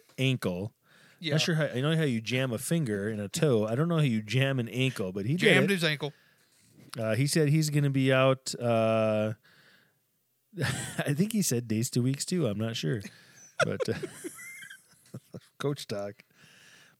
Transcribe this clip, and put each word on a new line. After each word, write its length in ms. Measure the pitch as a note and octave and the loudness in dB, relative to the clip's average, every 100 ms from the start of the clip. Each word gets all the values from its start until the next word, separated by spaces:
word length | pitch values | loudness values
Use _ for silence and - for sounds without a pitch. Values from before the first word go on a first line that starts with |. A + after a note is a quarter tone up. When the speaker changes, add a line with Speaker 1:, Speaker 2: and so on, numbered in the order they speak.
| - - | -8 -2
Speaker 1:
ankle. 540 | C3+ B2+ G2+ F2+ G#2 _ _ _ - - | 0 0 -2 -4 -6 _ _ _ -20 -10
Speaker 2:
Yeah. 120 | D#3+ | -2
Speaker 1:
Not 80 | D3 | 0
sure 140 | F#3 D#3+ | 2 0
how, 80 | D3 | 0
I 160 | A#2 | 0
know 140 | C#3+ D#3+ | 0 2
how 60 | |
you 180 | D#3 A2+ | 2 0
jam 320 | G#2+ B2+ C3 | -2 -2 0
a 60 | A2 | -2
finger 500 | - E3 C3+ G#2 G2+ | -2 -2 0 -2 -4
and 100 | G#2+ | -4
a 80 | G2+ | -6
toe. 380 | - D#3 A2+ G#2+ | 0 2 4 2
I 80 | |
don't 140 | A#2 E3+ | 0 0
know 80 | E3 | 2
how 60 | |
you 180 | D3 A2 | 2 0
jam 380 | G#2+ B2 C3+ C3+ | 0 0 0 0
an 100 | A2+ | -2
ankle, 420 | A2 C3 - F#2+ | 0 -2 -2 -4
but 140 | F#2+ G2+ | -4 -2
he 60 | |
did 60 | F3 | 4
Speaker 2:
Jammed 320 | D3+ F#3 F#3+ | 6 6 6
Speaker 1:
it. 20 | |
Speaker 2:
his 100 | F#3+ | 2
ankle. 300 | D#3+ C#3+ D3 - _ _ _ _ _ - - B2+ | 0 0 -6 -10 _ _ _ _ _ -20 -14 -6
Speaker 1:
Uh, 180 | A2 A2 | 0 2
he 100 | C#3+ | 2
said 240 | E3 D3 | 4 4
he's 220 | D#3 D3+ | 2 2
gonna 180 | D3 C#3+ | 2 2
be 240 | C3+ C3 | 2 4
out, 400 | C3 C3+ C3 - - | 4 4 2 -4 -4
uh, 760 | A#2+ A2+ A2+ A2+ A2 G#2+ G#2+ G#2+ _ _ _ _ _ _ _ _ _ _ _ F#3+ | 0 2 4 2 2 2 0 -4 _ _ _ _ _ _ _ _ _ _ _ -6
<laughs> 80 | C3 B2+ - - | -4 -4 -6 -6
I 140 | D3 C#3+ | -4 0
think 180 | G#3 | 0
he 80 | A3 | 0
said 260 | F3 A#2+ A#2+ | 0 -2 -2
days 220 | A2 A#2+ | -2 0
to 100 | B2+ | 0
weeks, 220 | B2 C#3+ | 0 -2
too. 220 | - F#3 B2+ | -4 -2 -2
I'm 120 | G2+ | -2
not 160 | A2+ A#2 | -4 -4
sure. 260 | D#3 A#2+ F#2+ - - - - - - | -4 -4 -8 -18 -20 -20 -12 -4 -2
But, 240 | G2+ - | -2 -4
uh, 40 | |
<laughs> 1600 | - - - - - C6+ C6+ - - _ _ _ - _ - _ - | -4 -8 -12 -16 -16 -18 -18 -18 -20 _ _ _ -18 _ -20 _ -6
Coach 280 | C#3+ D3 - | -4 -4 -6
talk. 360 | G#2 G2+ G2+ - _ - - - - - | -8 -8 -12 -20 _ -20 -20 -20 -20 -20